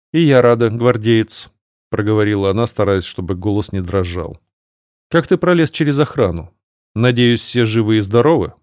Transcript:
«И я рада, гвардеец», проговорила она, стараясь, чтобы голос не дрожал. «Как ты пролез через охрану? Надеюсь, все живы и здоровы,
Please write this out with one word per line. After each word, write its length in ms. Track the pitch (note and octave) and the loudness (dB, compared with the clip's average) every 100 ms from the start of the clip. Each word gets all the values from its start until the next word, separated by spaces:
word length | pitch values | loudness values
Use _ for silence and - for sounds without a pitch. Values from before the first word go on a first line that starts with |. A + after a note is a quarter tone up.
| _ | _
«И 80 | D#3+ | 0
я 200 | D#3+ B2+ | 4 4
рада, 300 | A#2+ A#2 A#2 | 4 4 2
гвардеец», 840 | A#2 A#2+ A#2 A2 A2+ G#2+ - - _ _ _ _ | 0 0 0 2 2 0 -6 -14 _ _ _ _
проговорила 600 | - G#2+ G#2+ G#2 G2+ G2 | -4 -2 0 0 0 0
она, 160 | G2 A#2 | 0 -2
стараясь, 380 | - G2+ F#2+ | -2 0 0
чтобы 300 | - - F2+ | -4 -10 -8
голос 380 | F2+ G#2 G2+ - | -6 -2 -4 -4
не 80 | G2 | -8
дрожал. 600 | F2 F#2+ F2+ F2 D#2 - _ _ _ _ _ _ _ | -4 -4 -4 -6 -10 -14 _ _ _ _ _ _ _
«Как 180 | E3 - | -2 0
ты 100 | F#3 | 0
пролез 340 | E3+ E3+ D#3 | 2 2 0
через 280 | - D3 C#3 | 0 -2 0
охрану? 540 | D3+ - G2 E2 D#2+ _ _ _ _ | -2 0 -2 -2 -12 _ _ _ _
Надеюсь, 480 | G#2+ B2 B2 A#2+ A#2 | -2 0 2 2 2
все 220 | - A#2+ | -2 -2
живы 340 | A2+ A2+ G#2+ A2 | 0 0 2 0
и 20 | |
здоровы, 540 | G2 A#2+ C#3+ D#3+ D#2 - | 2 2 2 2 -2 -10